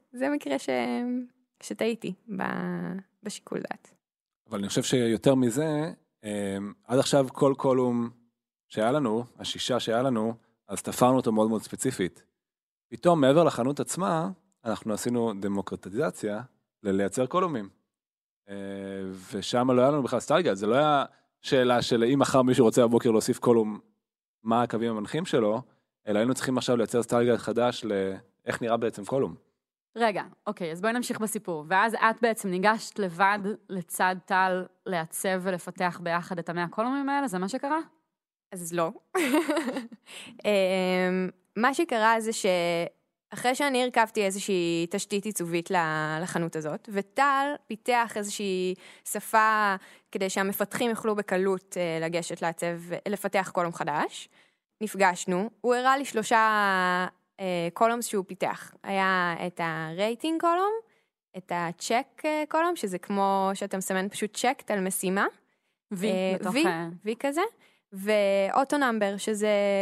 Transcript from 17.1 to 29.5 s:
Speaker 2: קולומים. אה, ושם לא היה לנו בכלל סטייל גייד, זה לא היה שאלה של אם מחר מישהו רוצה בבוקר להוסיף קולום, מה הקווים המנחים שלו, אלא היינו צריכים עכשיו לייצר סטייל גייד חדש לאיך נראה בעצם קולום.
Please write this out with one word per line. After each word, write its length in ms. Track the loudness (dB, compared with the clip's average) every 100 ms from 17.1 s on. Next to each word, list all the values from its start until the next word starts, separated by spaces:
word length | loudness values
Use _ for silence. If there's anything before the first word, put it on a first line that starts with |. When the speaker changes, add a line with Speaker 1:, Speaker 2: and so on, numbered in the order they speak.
| 0 -2
Speaker 2:
קולומים. 440 | 0 0 -2 -8 _ _ _ _ _ _ _ -14
אה, 60 | -10 -10 -10 -8 -8 -8 -10 -10
ושם 400 | -8 -2 2 4
לא 100 | 6
היה 100 | 4
לנו 120 | 4
בכלל 160 | 0 -2
סטייל 220 | 2 2
גייד, 140 | 2 0
זה 120 | 2
לא 80 | 2
היה 300 | 4 2 0 _ _ _
שאלה 400 | 2 4 6 4
של 220 | 4 4
אם 160 | 4 4
מחר 220 | 6 6
מישהו 240 | 6 6 6
רוצה 220 | 6 6
בבוקר 240 | 6 4
להוסיף 280 | 4 2 2
קולום, 400 | 4 4 2 -4 -14 _ _ _ _ _
מה 200 | 0 0
הקווים 280 | 0 -2 -2
המנחים 340 | -4 -4 -4 0
שלו, 360 | 2 2 0 -6 _ _ _ -2
אלא 120 | 2
היינו 140 | 2
צריכים 240 | 0 -2 0
עכשיו 200 | 2 2
לייצר 260 | 2 0
סטייל 200 | 2 2
גייד 140 | 4 2
חדש 480 | 0 0 0 0 -2
לאיך 760 | -2 -2 -6 -12 _ -6 -4
נראה 160 | 0 0
בעצם 280 | 0 -4 -4
קולום. 300 | -2 -2 -6 _